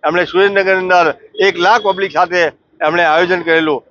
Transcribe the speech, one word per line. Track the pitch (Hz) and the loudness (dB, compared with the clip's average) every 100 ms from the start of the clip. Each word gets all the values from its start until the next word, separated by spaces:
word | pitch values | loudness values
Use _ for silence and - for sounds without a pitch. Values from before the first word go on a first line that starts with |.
| 151 | -2
એમણે | 170 175 | -2 -2
સુરેન્દ્રનગરની | 175 196 196 190 190 | 2 2 2 0 0
અંદર | 185 180 165 139 - 214 | 2 2 2 -2 -12 -2
એક | 196 175 | -2 0
લાખ | 180 233 | 0 2
પબ્લિક | 208 185 196 | 0 -4 -4
સાથે | 151 180 175 160 - _ _ | -2 -2 0 -2 -4 _ _
એમણે | 156 170 | -4 0
આયોજન | 170 160 175 180 | 2 2 0 -2
કરેલું. | 165 165 160 135 _ | 0 0 0 -4 _